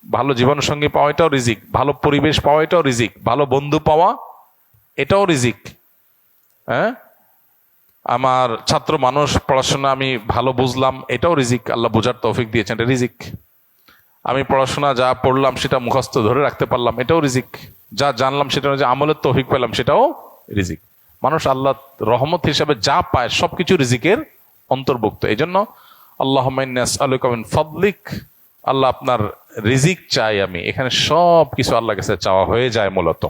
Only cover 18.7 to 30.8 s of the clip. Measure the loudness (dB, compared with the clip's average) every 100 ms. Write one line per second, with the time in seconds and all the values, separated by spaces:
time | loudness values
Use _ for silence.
18.7 | 0 0 2 2 2 2 0 0 0 0
19.7 | -2 2 4 2 0 -16 -20 -8 -4 -4
20.7 | -6 _ _ _ _ -2 0 0 0 0
21.7 | -2 -8 _ 0 2 2 0 0 0 0
22.7 | 0 2 0 0 -2 0 -2 -2 -2 0
23.7 | 2 2 2 2 0 -2 _ _ _ _
24.7 | -4 -2 0 -2 -2 -4 -2 0 -2 -2
25.7 | -8 -20 -20 _ _ 0 0 0 -2 -4
26.7 | -2 -2 -2 -2 0 -2 -4 -4 -4 -4
27.7 | -2 -2 -2 -14 -14 -16 _ _ _ -4
28.7 | 0 0 0 -2 -2 -2 -8 _ -4 0
29.7 | 2 2 0 -4 -2 0 0 -2 -4 -6
30.7 | -4